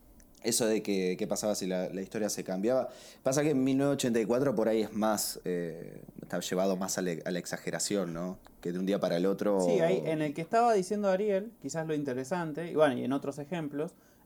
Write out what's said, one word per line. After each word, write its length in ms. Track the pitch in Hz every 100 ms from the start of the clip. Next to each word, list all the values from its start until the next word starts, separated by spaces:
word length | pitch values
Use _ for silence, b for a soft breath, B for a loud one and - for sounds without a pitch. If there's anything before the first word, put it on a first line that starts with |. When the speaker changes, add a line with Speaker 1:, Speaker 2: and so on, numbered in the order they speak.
| -
Speaker 1:
<clears throat> 320 | - - -
eso 220 | 113 117 110
de 160 | 107
que, 340 | 104 95 92 90
qué 80 | 101
pasaba 260 | 101 107
si 140 | 101 92
la, 220 | 92 90
la 120 | 90
historia 280 | 92 110 104
se 160 | 92 87
cambiaba. 420 | 92 110 131 117 B B B
Pasa 220 | 131 139
que 80 | 151
en 120 | 139
mil 140 | 131 135
novecientos 180 | 143 139
ochenta 240 | 127 117
y 40 | 104
cuatro 300 | 120 139 107
por 140 | 110
ahí 120 | 110
es 120 | 104
más, 480 | 107 110 104 - -
eh, 580 | 90 87 82 80 50 50 - -
está 180 | - 90
llevado 380 | - 92 98 92
más 200 | 92 -
a 40 |
la, 100 | 90 80 90
a 60 |
la 60 | 87
exageración, 760 | - 90 - 82 - 101 85
¿no? 260 | 82 92 95 - -
Que 100 | 87
de 80 | 90
un 60 | 95
día 140 | 98
para 180 | 92 85
el 80 | 95
otro 360 | 98 104 98
Speaker 2:
Sí, 200 | 90 -
ahí 200 | - 180 156
en 160 | 156
el 120 | 151
que 80 | 151
estaba 320 | 165 226 240
diciendo 360 | 208 185 208 202
Ariel, 420 | 185 214 190 226 -
quizás 240 | 139 165 160
lo 80 |
interesante, 800 | 147 143 127 131 180 160 147 170
y 40 | 147
bueno, 220 | 147 123
y 60 |
en 80 | 123
otros 260 | 139 139 143
ejemplos, 560 | 143 175 147 143 170 - b b